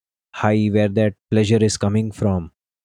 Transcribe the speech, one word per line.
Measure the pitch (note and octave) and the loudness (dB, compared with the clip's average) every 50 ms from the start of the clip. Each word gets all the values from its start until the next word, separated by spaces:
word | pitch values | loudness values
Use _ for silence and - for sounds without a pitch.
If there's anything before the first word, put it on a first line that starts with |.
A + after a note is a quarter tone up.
| _ _ _ _ _ _ - | _ _ _ _ _ _ -8
high, | - - G#2+ G#2+ G#2+ G#2+ G#2+ | -4 -2 0 2 2 0 0
where | G2+ G#2+ G#2+ G#2 | 0 0 0 0
that | G2 A2 A2 G#2+ G2+ - _ _ | 0 0 0 0 -2 -6 _ _
pleasure | - A2 G#2+ G2 A2+ A2 A2 | 0 0 2 2 2 2 2
is | G#2+ - | 0 0
coming | - - G2+ G2+ A2 A2 A2 G#2 | -2 -2 -2 0 -2 -2 -4 -6
from. | - A2 G#2 F#2+ F2+ E2 D#2+ - _ _ _ _ _ _ | -4 -2 -2 -2 -2 -4 -8 -12 _ _ _ _ _ _